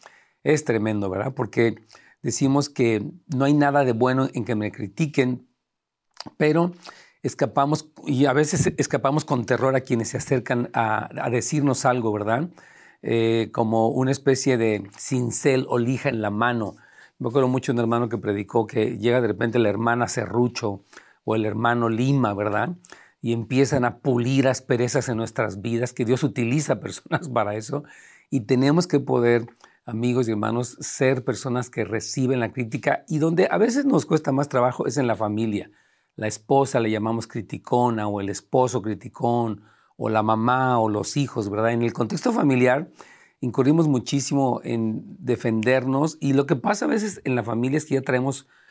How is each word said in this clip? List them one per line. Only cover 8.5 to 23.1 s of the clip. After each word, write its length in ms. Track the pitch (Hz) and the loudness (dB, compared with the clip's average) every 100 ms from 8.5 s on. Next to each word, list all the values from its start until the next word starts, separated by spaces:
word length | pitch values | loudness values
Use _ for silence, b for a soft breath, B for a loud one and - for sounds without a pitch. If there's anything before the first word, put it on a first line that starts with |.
| 170 - - | 0 0 -2
escapamos 480 | 143 135 135 151 - | -2 0 0 0 0
con 200 | 131 107 | -2 0
terror 300 | 117 131 131 | 0 2 0
a 60 | |
quienes 280 | 127 120 113 | 0 -2 -2
se 80 | 127 | -6
acercan 520 | - 131 110 123 120 | -2 -2 0 -2 -2
a, 360 | - 113 107 - - | -2 0 -2 -4 -6
a 100 | 127 | -4
decirnos 560 | 117 - 151 139 123 131 | -2 -2 0 0 2 0
algo, 260 | 123 110 | 0 0
¿verdad? 380 | 104 104 117 175 B B B B B | -2 -2 -2 -2 B B B B B
Eh, 460 | 113 117 113 113 110 | -2 0 2 2 0
como 360 | - 110 113 113 | -2 0 2 2
una 220 | - 131 | 2 0
especie 460 | 135 135 127 139 123 | 0 2 2 2 2
de 320 | 113 104 101 - | 2 0 -4 -14
cincel 680 | - 127 120 - 147 131 131 | -6 -4 -4 -2 0 0 0
o 80 | 123 | -2
lija 320 | 120 131 143 | 0 -2 -4
en 120 | 117 | -2
la 100 | 107 | -2
mano. 440 | 104 120 120 101 B B B B - | 0 0 0 -4 B B B B -8
Me 100 | 123 | -2
acuerdo 180 | 131 127 | 2 2
mucho 240 | 127 123 | 2 0
de 40 | 120 | 0
un 60 | |
hermano 280 | 117 117 120 | 2 0 0
que 80 | 113 | -2
predicó 480 | 92 101 98 117 110 | -2 -4 -2 -2 0
que 320 | - 110 - | 0 -2 0
llega 240 | 110 123 | 2 2
de 60 | 117 | 2
repente 320 | 104 120 120 | 0 0 2
la 100 | 110 | 2
hermana 380 | 101 117 120 117 | 2 0 0 0
Serrucho 760 | - 107 113 123 120 113 98 B B B B | -4 -2 0 0 0 -6 -6 B B B B
o 120 | - 110 | -2 0
el 100 | 107 | 0
hermano 440 | 104 117 120 117 | 0 0 2 2
Lima, 440 | 113 127 139 117 | 2 2 2 2
¿verdad? 360 | 101 104 104 117 175 B B B | 0 -2 -2 -2 -6 B B B